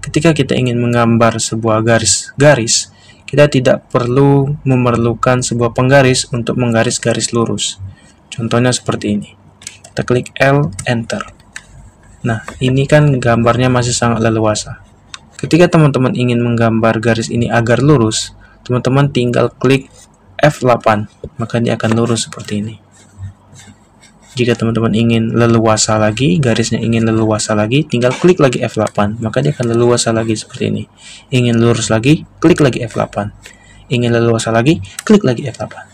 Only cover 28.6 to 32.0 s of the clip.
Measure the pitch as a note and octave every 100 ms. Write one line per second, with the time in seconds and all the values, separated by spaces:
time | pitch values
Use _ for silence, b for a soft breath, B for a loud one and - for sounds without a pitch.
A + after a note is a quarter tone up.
28.6 | A#2 - G#2+ - G2+ A2+ A2+ A#2 C#3+ C#3+
29.6 | A#2+ A#2 A#2+ A#2+ - A2 A2+ A2 - -
30.6 | A2 G#2 A2 _ B B B B2+ B2 A#2
31.6 | A#2 A2+ A2+ A2